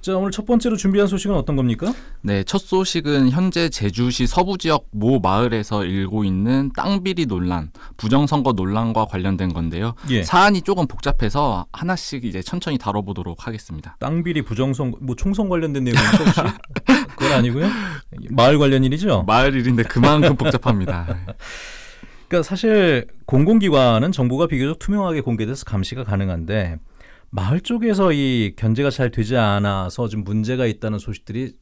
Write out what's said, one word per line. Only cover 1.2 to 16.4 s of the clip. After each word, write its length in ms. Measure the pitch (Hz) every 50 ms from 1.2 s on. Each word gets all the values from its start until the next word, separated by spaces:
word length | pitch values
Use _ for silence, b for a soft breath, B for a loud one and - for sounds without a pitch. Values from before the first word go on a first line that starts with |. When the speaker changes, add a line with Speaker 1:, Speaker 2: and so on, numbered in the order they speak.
| - 202 202
Speaker 1:
어떤 180 | 147 127 - 151
겁니까? 400 | 135 131 123 113 - - 202 262 B B B B B -
Speaker 2:
네, 200 | - 101 98 95
첫 160 | - - 196
소식은 680 | - - - 190 190 185 - 175 147 147 147 139 135 127
현재 380 | 127 165 185 190 175 175 170 160
제주시 580 | - - 107 104 87 110 120 123 120 - 127
서부 320 | 120 - - 185 185 196 180
지역 300 | - 160 156 143 - -
모 300 | - 107 104 117 135 127
마을에서 640 | 90 92 95 101 120 123 113 110 104 - 110 104 98
일고 400 | 90 95 98 98 92 98 110 107
있는 480 | 98 92 92 98 117 127 135 139 277 247
땅 300 | - - 180 202 196 180
비리 200 | 190 190 175 160
논란, 440 | 123 101 90 90 90 90 85 78 78 - B B B B -
부정선거 540 | - 107 123 135 147 139 151 143 127 135 123
논란과 500 | 95 92 92 101 110 117 113 113 110 110
관련된 480 | - - 95 92 98 95 87 92 90 85
건데요. 400 | 85 82 82 78 85 101 117 120 - - 143
Speaker 1:
예. 140 | 127 110 90
Speaker 2:
사안이 380 | 78 - 165 190 208 208 185 151
조금 260 | - 196 185 165 127
복잡해서 760 | - - - 143 139 - 131 107 - 143 147 139 107 90 87 - -
하나씩 520 | - - 175 185 170 - - - 135 120
이제 180 | 113 85 92 92
천천히 360 | - - 180 - - - 254
다뤄보도록 680 | - 104 101 104 101 95 98 92 87 - 85 - -
하겠습니다. 500 | 123 113 107 - - 82 76 - - - -
Speaker 1:
땅 240 | - 135 156 170 165
비리, 180 | 175 170 156 127
부정선거, 560 | - 113 101 131 135 135 123 147 127 117 -
뭐, 140 | - 127 123
총선 340 | - - 196 202 196 214 196
관련된 360 | 180 170 160 156 143 139 131
내용입니까, 320 | 123 117 - 107 - - 196
혹시? 220 | 160 196 - -